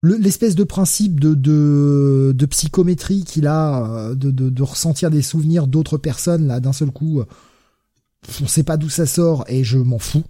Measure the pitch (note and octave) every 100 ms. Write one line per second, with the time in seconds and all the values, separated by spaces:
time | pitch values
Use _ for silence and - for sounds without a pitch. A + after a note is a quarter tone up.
0 | D#3+ A3 G3+ - A3+ F3 G3+ - F#3+ -
1 | G#3 D#3 D3+ D3+ C3+ D3+ D3 C#3+ C#3+ C#3+
2 | C#3 C3+ C3+ C3 C#3+ - D#3 - F3+ F3
3 | - G3 E3 D#3+ D3 D#3 D#3 C3+ A2+ A2+
4 | A2 C3 C#3 C3+ C3 B2+ C3+ - D#3+ D3
5 | E3+ D3+ C3+ D#3+ D3+ E3+ C#3 C#3+ D#3 D3+
6 | D#3 B2+ - E3+ D3 B2+ B2+ C3+ D3 C3+
7 | D#3 D3+ A2+ - _ _ _ _ _ _
8 | _ _ - - C#3+ - D3+ D#3 D3+ D3+
9 | D#3 - E3+ D3+ - B2+ B2 C3 B2 A#2+
10 | - D3+ D#3+